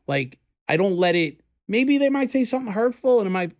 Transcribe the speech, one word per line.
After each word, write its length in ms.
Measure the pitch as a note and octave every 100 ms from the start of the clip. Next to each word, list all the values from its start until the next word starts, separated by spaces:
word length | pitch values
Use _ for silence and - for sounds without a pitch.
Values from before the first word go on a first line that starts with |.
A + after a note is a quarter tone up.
| -
Like, 300 | C#3+ C3 - _ _ -
I 100 | D#3
don't 200 | G3 F3
let 180 | F3+
it, 280 | F3 D#3 - _ _ -
maybe 300 | G#3+ C4 C#4+
they 100 | C#4
might 220 | C#4 C4+
say 140 | C4
something 280 | A#3+ C4 B3
hurtful 460 | G3 A#3+ A#3+ C4 B3
and 60 | G3
it 20 |
might, 220 | F#3 F3 -